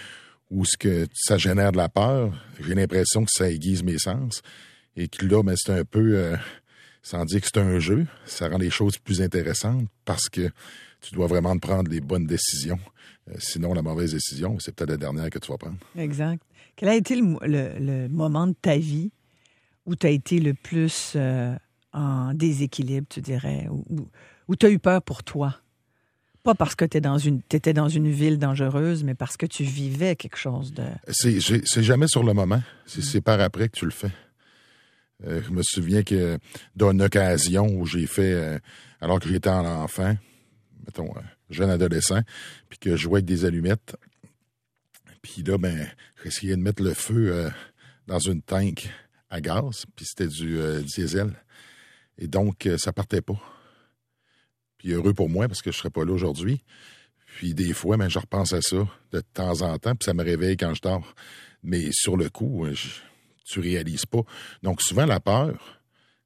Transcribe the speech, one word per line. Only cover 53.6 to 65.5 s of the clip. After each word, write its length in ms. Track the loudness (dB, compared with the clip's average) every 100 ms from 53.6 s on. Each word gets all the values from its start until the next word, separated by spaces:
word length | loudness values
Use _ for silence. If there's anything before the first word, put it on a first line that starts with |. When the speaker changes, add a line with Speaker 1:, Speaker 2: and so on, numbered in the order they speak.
| _ _ _ _ _ _ _ _ _ _ _ _
Speaker 1:
Puis 140 | -4
heureux 220 | 2 2
pour 160 | 2 2
moi, 180 | 0 -2
parce 140 | -4
que 100 | -6
je 60 | -6
serais 100 | -6
pas 140 | -4
là 80 | -2
aujourd'hui. 500 | 0 -2 -2 -2 -2 -6 -20 -20 -20 _ _ _ -8
Puis 160 | -6
des 180 | -2 -2
fois, 240 | -2 0 2
ben, 140 | 2
je 80 | -2
repense 340 | -2 -2 0
à 80 | 0
ça 160 | 0 0 -2 -6 _
de 120 | -8 -6
temps 300 | -4 -2 0
en 160 | -2 -2
temps, 160 | -2
puis 100 | -2
ça 80 | -2
me 100 | 0
réveille 360 | 0 0 0 0
quand 160 | -2
je 80 | -2
dors. 320 | -2 -4 -6 -18 -20 -20 -20 _
Mais 260 | -4 -2 0
sur 240 | -2 0 0
le 120 | 0
coup, 380 | -2 -4 -2 -4
euh, 80 |
je, 140 | -6 -10 -14 -20 _ _ _ -10
tu 140 | -4
réalises 440 | -2 -2 -2 -6
pas. 160 | -2 -2 -2 -8 -18 -6
Donc 200 | -4 -2
souvent, 240 | 0 2 4
la 120 | 2
peur, 600 | 2 2 2